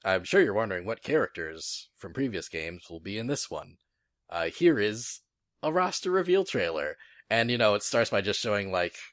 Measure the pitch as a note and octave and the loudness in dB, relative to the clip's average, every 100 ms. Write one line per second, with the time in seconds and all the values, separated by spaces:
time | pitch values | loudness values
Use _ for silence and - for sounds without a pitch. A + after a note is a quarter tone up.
0 | G2 F#2+ - G3 C#3+ G2+ A2+ F#2 F#2+ A2+ | 0 0 2 4 4 2 0 -2 -4 -6
1 | - D3+ A#2 - D#2+ D#2+ - - - - | 0 0 0 -2 -8 -8 -10 -10 -12 -16
2 | F#2+ F2+ C3 F#2 - E2 D#2+ F2 - E2 | -12 -4 -4 -4 -6 -6 -8 -10 -12 -12
3 | F2+ G#2 A#2+ D3+ - D2+ - - _ _ | -8 -6 -4 -4 -6 -8 -12 -18 _ _
4 | _ _ - E2+ E2 - E3+ C3 G#2 A2 | _ _ -8 -4 -4 2 4 4 2 -2
5 | A#2+ - _ _ _ _ D3+ E3 F#3 - | -8 -12 _ _ _ _ -2 0 0 -2
6 | F#3 F#3+ F3 F#3+ F#3 B2+ E2+ D#2+ D2 D#2+ | 0 0 2 2 2 0 0 -2 -4 -8
7 | - - - A2+ A#2 A#2+ A2 G#2 - A#2+ | -16 -14 -2 2 2 4 4 4 2 2
8 | A2+ G#2+ G2+ G2+ A2+ G#2 G2 F2+ F2 - | 2 2 0 0 0 0 0 0 -2 -4
9 | - | -18